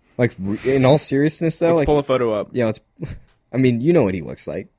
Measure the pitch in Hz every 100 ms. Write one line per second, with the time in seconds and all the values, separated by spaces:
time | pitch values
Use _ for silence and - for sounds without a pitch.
0 | _ - 120 - 95 107 127 135 127 151
1 | - 139 151 - 165 - 170 170 143 147
2 | 139 131 117 104 - 120 113 - _ -
3 | 160 - - _ _ 123 131 117 143 170
4 | 104 92 69 67 - 82 -